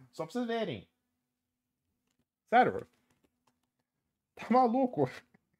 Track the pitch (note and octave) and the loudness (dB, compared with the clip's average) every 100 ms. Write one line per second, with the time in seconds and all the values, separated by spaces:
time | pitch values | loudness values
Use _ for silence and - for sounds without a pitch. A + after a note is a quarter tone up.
0 | C3 - D#3+ B3 A#3 A3+ G3 G#2 - _ | -18 -12 -8 -6 -4 -4 -4 -8 -12 _
1 | _ _ _ _ _ _ _ _ _ _ | _ _ _ _ _ _ _ _ _ _
2 | _ _ _ _ - A#3 F3+ F2+ - _ | _ _ _ _ 0 4 4 0 -10 _
3 | _ _ _ _ _ _ _ _ _ _ | _ _ _ _ _ _ _ _ _ _
4 | _ _ _ - - B3 B3 B3+ B3+ D3+ | _ _ _ -12 0 4 4 2 -2 -2
5 | C3 - - _ _ _ | -4 -4 -20 _ _ _